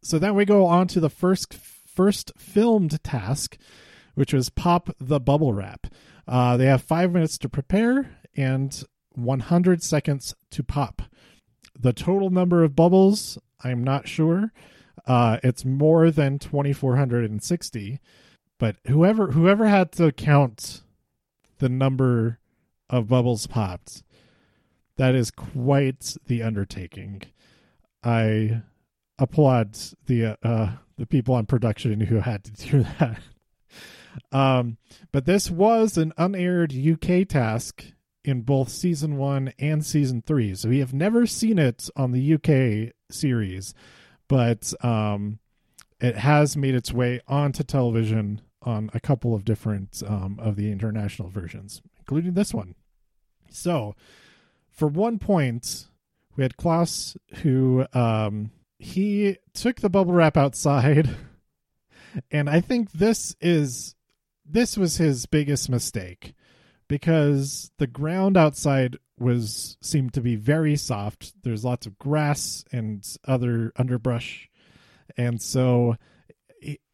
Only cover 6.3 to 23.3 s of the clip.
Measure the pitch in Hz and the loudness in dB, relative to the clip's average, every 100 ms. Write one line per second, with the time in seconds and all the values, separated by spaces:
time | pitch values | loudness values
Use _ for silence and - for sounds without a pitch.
6.3 | 123 123 123 131 131 - 160 180 175 160 | 2 2 4 4 4 2 0 2 2 -2
7.3 | - - - - 190 233 262 269 - - | -4 -8 -6 -2 0 2 0 -2 -12 -14
8.3 | - 135 131 135 - - _ _ - 120 | -4 -2 -2 -4 -8 -18 _ _ -6 -4
9.3 | 135 - 170 180 175 - 151 - 139 - | -4 2 2 4 2 0 -2 0 -4 -6
10.3 | - _ - 120 143 127 - - _ _ | -18 _ -10 -6 -4 -4 -6 -12 _ _
11.3 | _ _ _ _ - 120 120 - 196 196 | _ _ _ _ -2 -2 0 0 0 2
12.3 | 180 180 175 160 139 170 185 190 208 - | 2 2 4 4 4 6 8 6 4 -4
13.3 | - _ _ 131 123 127 139 - - 160 | -14 _ _ -6 -4 -2 -2 -4 0 2
14.3 | 175 220 _ - _ _ - - 123 120 | 2 -2 _ -20 _ _ -16 0 4 4
15.3 | 110 131 - 131 135 156 165 165 156 139 | 2 0 0 -4 2 4 6 6 4 0
16.3 | 139 - 143 143 139 135 127 135 120 113 | -2 -4 -4 -2 -2 0 2 2 0 -2
17.3 | 107 - 175 - 117 101 139 _ _ _ | -4 -4 -6 -6 -10 -10 -10 _ _ _
18.3 | _ _ _ 117 101 - 143 - 220 190 | _ _ _ -4 -4 -2 4 4 4 2
19.3 | 139 170 202 220 202 180 - 165 - - | 4 4 4 4 4 2 2 2 2 4
20.3 | 143 135 107 - - _ _ _ _ _ | 4 4 -4 -16 -16 _ _ _ _ _
21.3 | _ _ _ 135 127 135 131 131 120 113 | _ _ _ -2 0 0 2 2 2 0
22.3 | 117 _ _ _ _ _ 127 107 127 123 | -4 _ _ _ _ _ -2 2 2 2